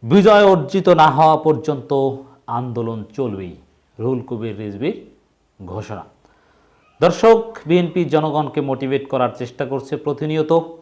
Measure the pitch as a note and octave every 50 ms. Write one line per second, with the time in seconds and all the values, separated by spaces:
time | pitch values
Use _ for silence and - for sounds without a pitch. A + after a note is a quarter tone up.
0 | - A2+ C#3 G3+ F#3+ G#3+ G#3+ G#3 G#3 G3 F#3+ F3 D3 - - G3 F3+ F#3+ F3+ D#3+
1 | D#3 D#3 C3 C#3 D#3+ D#3 D#3+ D#3 D#3 D#3 D3+ - - - D3 C3+ A#2 - D3 C#3
2 | C3+ C3+ C3+ C3+ - - _ _ _ - A#2 A#2+ B2+ B2+ A#2 A#2+ A#2 A2+ A2+ A2+
3 | G#2 - - - C3+ A#2+ G2+ G2 F#2+ F2+ D#2+ - _ _ _ _ _ _ _ -
4 | G#2+ B2 C3 B2 A#2 - B2+ A2+ G#2+ A2+ G#2 G2 A2 G#2 G2 G2 A#2+ D#3+ A3+ -
5 | - - _ _ _ _ _ _ _ _ _ _ G2 F2 F#2 G#2+ G#2 - A2 F#2+
6 | - _ _ _ _ _ _ _ _ _ _ _ _ _ _ _ _ _ _ _
7 | - F3+ F3 - - A3+ A3+ A3 A3+ - - - - D3 E3 F3+ F3 E3 - F3+
8 | E3+ C#3+ C#3 D#3 D3+ D#3+ C#3+ D3+ D3+ C#3 - D#3 C#3+ C#3 C3+ B2 C#3 C3 C3+ C#3
9 | C3+ - - C3 B2+ A#2+ - - B2 A#2 - - D3 B2+ C3+ C3+ B2+ - - D3+
10 | - D3+ C#3+ C#3+ D#3 D3+ D#3 D#3 D#3 D#3 E3 E3+ E3 - - -